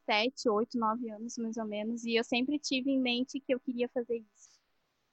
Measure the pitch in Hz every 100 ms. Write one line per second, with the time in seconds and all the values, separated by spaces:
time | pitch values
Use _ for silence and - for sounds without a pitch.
0 | - 214 233 - 254 208 233 247 220 226
1 | 233 208 233 240 226 226 214 208 214 233
2 | 233 226 240 247 262 294 - 262 254 269
3 | 254 240 254 277 - 254 - 240 240 254
4 | 233 233 214 _ - - _ _ _ _
5 | _